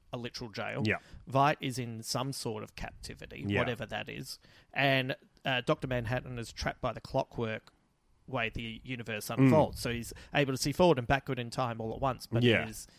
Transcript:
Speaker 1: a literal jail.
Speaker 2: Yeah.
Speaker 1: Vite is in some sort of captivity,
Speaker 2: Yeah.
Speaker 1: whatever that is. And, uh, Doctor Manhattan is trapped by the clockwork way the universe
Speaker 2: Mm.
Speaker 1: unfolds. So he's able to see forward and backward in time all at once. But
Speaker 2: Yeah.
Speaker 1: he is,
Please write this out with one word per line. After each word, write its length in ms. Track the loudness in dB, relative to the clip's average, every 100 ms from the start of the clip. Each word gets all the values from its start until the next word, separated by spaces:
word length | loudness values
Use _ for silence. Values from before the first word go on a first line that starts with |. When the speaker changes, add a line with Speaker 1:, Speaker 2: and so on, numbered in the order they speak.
| -12
Speaker 1:
a 40 | -8
literal 320 | -8 -8 -10
jail. 320 | -8 -6 0 2
Speaker 2:
Yeah. 120 | 0 -2 -20 0
Speaker 1:
Vite 300 | 4 4 4
is 180 | -2 -4
in 240 | -6 -8
some 300 | -6 -4 -4
sort 280 | -4 -6 -6
of 120 | -10 -10
captivity, 680 | -10 -10 -14 -14 -14 -6 0
Speaker 2:
Yeah. 120 | 2
Speaker 1:
whatever 260 | 2 -2 -6
that 220 | -8 -8
is. 280 | -10 -12 -14 -18 -20 _
And, 420 | 0 4 4 2 -6 _ _
uh, 180 | -2 0 0
Doctor 220 | 0 0
Manhattan 500 | -2 -2 -2 -4 -10
is 140 | -10
trapped 300 | -6 -6 -4
by 100 | -6
the 80 | -6
clockwork 680 | -4 -2 -2 -4 -4 -6 -10 _ _ _ _ _ -6
way 220 | -4 -2
the 280 | -4 -8 -10
universe 440 | -10 -8 -6 -6 -2
Speaker 2:
Mm. 100 | 4
Speaker 1:
unfolds. 400 | 6 8 6 2
So 120 | -4
he's 220 | -4 -6 -12 -2 0
able 180 | 2
to 40 | 0
see 140 | 0
forward 260 | 6 6 6
and 80 | 4
backward 320 | 0 0 -6
in 100 | -4
time 280 | -4 -4 -4
all 120 | -6
at 80 | -2
once. 260 | -2 -2 -2
But 160 | 4
Speaker 2:
Yeah. 220 | 6 6 4
Speaker 1:
he 40 |
is, 160 | -8 -16